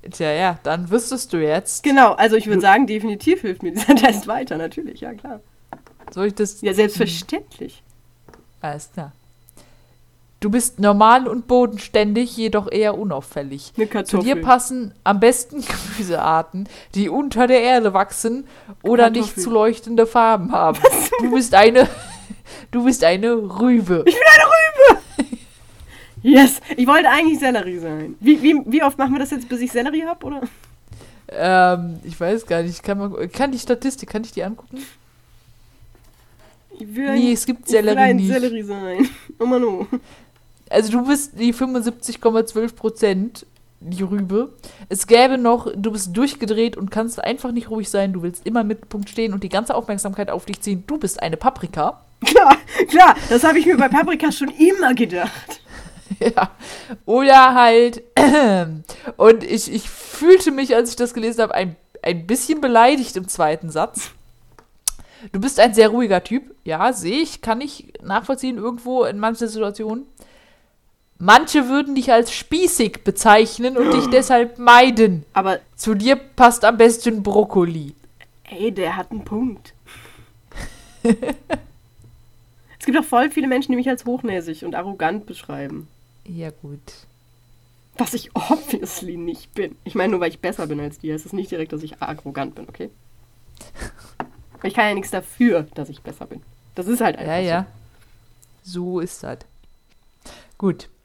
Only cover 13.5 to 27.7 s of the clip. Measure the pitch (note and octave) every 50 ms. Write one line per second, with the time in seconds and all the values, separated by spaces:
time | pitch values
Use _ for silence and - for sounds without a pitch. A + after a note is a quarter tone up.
13.5 | C3+ C#3 - - _ - G#3+ G#3 - G#3+ F#3+ - - F#3+ F#3+ A#3+ C#4 E4 - B3
14.5 | B3+ B3+ B3 - C4 B3+ A#3+ G3+ - _ _ A3+ A#3+ G3+ A3+ A#3 B3 B3+ - -
15.5 | D4 D4 A#3+ - - - - - G#3+ - G#3 F3+ E3+ D#3+ - D#3+ D#3+ D#3+ E3 -
16.5 | - F#3 G3+ - - - - _ - F#3+ G#3 F#3 D#3+ B3+ D4 C#4 - A3 B3 A#3+
17.5 | B3+ B3+ A#3 B3 B3+ B3 A3 G#3 F#3 F#3+ G3 - - - - A3+ A#3 C4 C#4 -
18.5 | - - - - G3+ - - G3 A#3 A#3+ A#3+ A3+ A3+ A#3+ A#3 G3+ - - F3+ B3
19.5 | A3+ A3 G#3+ A3+ A3+ A3+ - A3+ A#3 A#3 A3+ A3+ - A#3+ A3+ A3+ A3+ G3+ E3+ D#3+
20.5 | B3 - E3+ D#3+ - - - C5 - - D#4 - - A#4+ A#4 B3 B3 C4 A#3+ A3+
21.5 | - F#3+ G#3 A3+ A#3 B3+ B3 - - - - - - - - - - - _ -
22.5 | - - - - - A#3+ A#3+ C4 B3 - - E3 F3 F#3+ G#3 A#3 A#3+ A3+ G#3 F#3+
23.5 | F#3 F#3 A3+ B3+ B3 A#3 G3+ F3 F3+ E3 D3+ - - A#4+ C5+ D#5+ D#5 D#5 D#5 D#5
24.5 | D#5+ E5 D#5+ D#5+ D5+ C#5 C5 C5+ - - - - - - C#4 - B3 - - -
25.5 | _ - - - - - - - - - - - - - - A#3+ D4 C4 C#4 B3+
26.5 | C4 - - - C#4 - B3 B3 C#4+ D#4+ E4+ B3+ B3+ D4 E4 D#4+ D#4 B3+ C#4+ C4
27.5 | B3+ A3 F#3 F3+